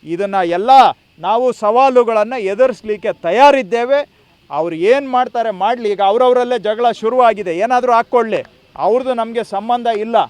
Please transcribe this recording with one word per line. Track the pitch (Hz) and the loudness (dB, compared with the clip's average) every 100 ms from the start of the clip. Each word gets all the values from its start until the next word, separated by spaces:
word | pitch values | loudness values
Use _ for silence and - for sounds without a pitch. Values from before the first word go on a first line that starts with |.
| 151 | -10
ಇದನ್ನ | 170 202 196 175 170 | -6 -4 -2 -2 -2
ಎಲ್ಲ | 220 269 226 - _ _ 170 | 6 8 6 2 _ _ -4
ನಾವು | 226 254 | 0 0
ಸವಾಲುಗಳನ್ನು | 240 214 233 269 254 233 220 214 254 190 | -2 0 2 2 2 2 0 -2 -4 -6
ಎದುರಿಸ್ಲಿಕ್ಕೆ | 202 254 220 214 214 214 175 170 | 0 0 -2 -8 -6 -6 -6 -4
ತಯಾರಿದ್ದೇವೆ. | 202 277 277 208 226 240 277 285 _ _ _ _ 143 | 4 4 4 0 -4 0 -2 -2 _ _ _ _ -6
ಅವ್ರು | 165 160 185 | -6 -2 2
ಏನ್ | 262 277 254 | 2 2 -2
ಮಾಡ್ತಾರೆ | 247 240 226 190 | -2 -4 -6 -4
ಮಾಡ್ಲಿ, | 196 240 226 | -2 -2 -4
ಈಗ | 196 196 | -2 0
ಅವರವರಲ್ಲೇ | 220 254 254 247 247 | 2 2 2 0 -2
ಜಗಳ | 196 214 240 220 | -4 -2 -2 0
ಶುರುವಾಗಿದೆ, | 220 254 240 208 185 170 | -2 2 2 2 -4 -4
ಏನಾದರೂ | 220 254 247 233 | 0 0 2 0
ಹಾಕ್ಕೊಳ್ಳಿ, | 233 247 226 190 - _ _ - | 2 -2 0 -4 -6 _ _ -6
ಅವ್ರದ್ದು | 160 233 262 240 | -2 -2 -2 -6
ನಮಗೆ | 226 233 214 | -6 -6 -6
ಸಂಬಂಧ | 202 214 240 233 220 | -8 -4 -4 -2 -4
ಇಲ್ಲ. | 214 226 139 | 0 0 -2